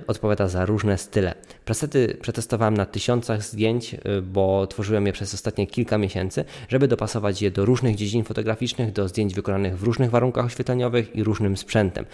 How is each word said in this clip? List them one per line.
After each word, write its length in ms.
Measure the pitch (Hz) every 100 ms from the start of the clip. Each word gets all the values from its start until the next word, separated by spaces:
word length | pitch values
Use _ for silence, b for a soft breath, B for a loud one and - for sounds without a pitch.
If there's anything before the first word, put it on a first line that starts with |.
| -
odpowiada 420 | - 107 104 95
za 180 | 92 92
różne 320 | 107 104 95
style. 360 | - 107 92 - B B
Presety 540 | - 110 147 135 117 -
przetestowałem 540 | - 113 - 110 110
na 120 | 104 98
tysiącach 560 | 101 - 120 117 107
zdjęć, 520 | 104 104 110 120 117
y, 280 | - - 101
bo 440 | 92 98 95 98 95
tworzyłem 400 | - 101 107 101
je 60 |
przez 220 | 92 98
ostatnie 320 | 101 110 104 95
kilka 320 | - - 110
miesięcy, 460 | 98 92 95 - - B 113
żeby 200 | 131 135
dopasować 540 | 117 107 113 104 95
je 80 | 101
do 140 | 90
różnych 320 | 101 123 123 101
dziedzin 280 | 104 113
fotograficznych, 680 | 104 110 110 110 120 - 113
do 160 | 98 95
zdjęć 260 | 101 104
wykonanych 440 | 95 - 95 95 92
w 40 |
różnych 280 | 110 113 123
warunkach 360 | 120 127 123 120
oświetleniowych 680 | - 127 123 123 120 107 110
i 80 |
różnym 320 | 107 101 104 98
sprzętem. 480 | - 113 95 - -